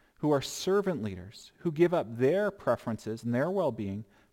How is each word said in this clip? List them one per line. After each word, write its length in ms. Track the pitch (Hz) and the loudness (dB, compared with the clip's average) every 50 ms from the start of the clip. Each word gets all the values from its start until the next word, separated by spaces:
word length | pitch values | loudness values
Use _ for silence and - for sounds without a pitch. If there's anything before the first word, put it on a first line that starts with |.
| _ _ _ _ | _ _ _ _
who 100 | - 151 | 0 2
are 140 | 151 139 127 | 2 2 0
servant 580 | - - - - 185 190 202 196 190 175 127 | -2 -8 -6 -2 0 2 2 2 0 -2 -4
leaders, 500 | 104 107 95 90 90 101 - - - - _ _ | -4 -6 -6 -8 -12 -14 -18 -20 -20 -20 _ _
who 120 | - 175 | -6 -4
give 200 | 156 143 170 175 | 2 4 4 4
up 260 | 180 170 117 104 117 117 | 4 2 0 -2 0 2
their 340 | 127 131 165 190 208 202 | 2 4 4 4 2 0
preferences 720 | 202 - - - 120 - - - 113 107 - 110 110 117 - | -4 -2 0 0 0 0 0 -4 -6 -6 -6 -6 -8 -6 -4
and 100 | 120 120 | -2 0
their 160 | 123 139 170 | 0 0 0
well-being 560 | 190 202 180 147 120 113 107 98 98 104 110 - _ _ _ _ | 0 0 0 0 -2 -4 -4 -6 -6 -8 -10 -14 _ _ _ _